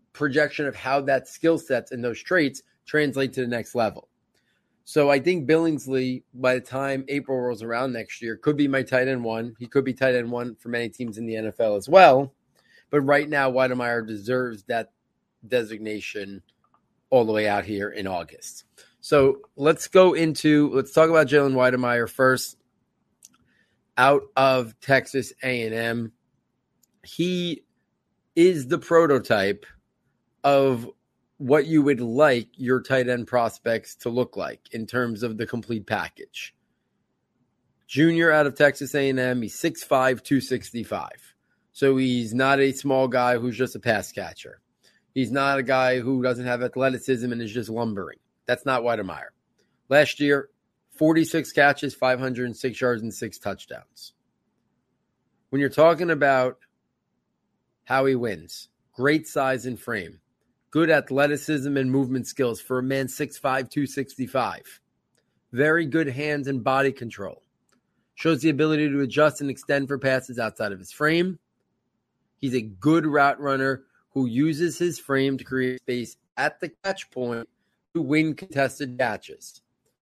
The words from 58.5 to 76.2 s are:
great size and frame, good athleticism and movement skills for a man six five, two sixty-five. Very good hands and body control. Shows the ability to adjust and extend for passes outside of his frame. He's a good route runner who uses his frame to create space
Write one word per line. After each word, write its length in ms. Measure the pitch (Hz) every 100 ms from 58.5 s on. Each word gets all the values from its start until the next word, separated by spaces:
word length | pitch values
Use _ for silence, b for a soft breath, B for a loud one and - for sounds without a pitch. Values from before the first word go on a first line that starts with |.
| - - _ _
great 340 | - 139 156 -
size 380 | 151 131 131 123
and 140 | 113
frame, 420 | - 110 82 80 _ _ _ _ _
good 180 | 151 165
athleticism 880 | 151 - 131 143 147 - 147 139 139
and 140 | 131
movement 340 | 135 127 131 110
skills 320 | - 123 113
for 200 | - 127
a 40 |
man 240 | 131 135 131
six 300 | - 139 -
five, 320 | 139 131 127
two 160 | 151 135
sixty-five. 960 | 143 131 - 123 131 107 82 - - _ _ _ _ _ _ _
Very 340 | 120 151 165 156
good 220 | 160 147
hands 400 | 127 151 147 135
and 160 | 135
body 280 | 120 131 139
control. 520 | 135 117 101 95 - _ _ _ _ _ _ _ -
Shows 260 | 160 147
the 80 | 160
ability 400 | 139 156 151 151
to 120 | 139
adjust 400 | 131 147 151 -
and 80 | 139
extend 400 | 127 - 143 135
for 80 | 139
passes 420 | 135 131 - 120
outside 320 | 110 - 104
of 80 | 95
his 120 | 92
frame. 460 | - 151 165 185 170 _ _ _ _ _ _ _ _ _ _
He's 180 | 135 123
a 60 |
good 440 | 110 95 143 165 156
route 340 | 143 139 135
runner 440 | 143 135 135 131 b b b
who 140 | 139 127
uses 520 | 120 160 147 170 -
his 220 | 175 143
frame 380 | - 135 139 135
to 60 |
create 380 | 123 131 127 127
space 340 | - 123 113 -